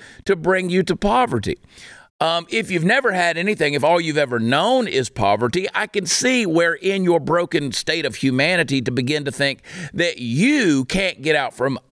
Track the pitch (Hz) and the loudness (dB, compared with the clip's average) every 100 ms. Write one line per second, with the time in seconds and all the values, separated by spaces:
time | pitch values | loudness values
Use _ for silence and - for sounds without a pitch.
0 | - - - 190 170 185 185 180 170 180 | -14 -10 -2 0 2 0 2 0 0 0
1 | 202 240 247 117 98 - - - - - | 2 2 2 0 -4 -6 -10 -20 -20 -20
2 | - _ 160 170 165 220 196 180 170 254 | -20 _ -2 -2 -2 -4 -2 -2 2 2
3 | 254 185 175 165 190 180 151 143 143 175 | 2 2 0 0 -2 0 0 2 2 2
4 | 165 147 139 120 113 139 196 262 214 131 | 2 0 0 0 0 2 2 2 2 -2
5 | 123 - 101 107 120 170 190 175 208 208 | -2 0 2 2 2 0 -2 -4 -4 -4
6 | 185 - 254 254 202 160 170 165 185 196 | -2 0 2 2 2 2 2 0 -2 0
7 | 185 170 139 170 175 160 143 - - 165 | 2 2 2 0 0 -2 -2 -4 -4 -4
8 | 147 107 135 127 151 180 131 135 120 123 | -4 -2 -2 2 2 0 0 -2 -2 -2
9 | 123 151 139 131 139 131 - 185 156 - | -2 -2 -4 -2 -2 -4 -12 -14 -10 -4
10 | 170 - 120 127 240 302 196 139 127 185 | -2 -2 -4 2 2 4 4 2 0 -2
11 | 190 - 139 151 123 - 131 127 - _ | -2 -4 0 0 0 -2 -2 -4 -10 _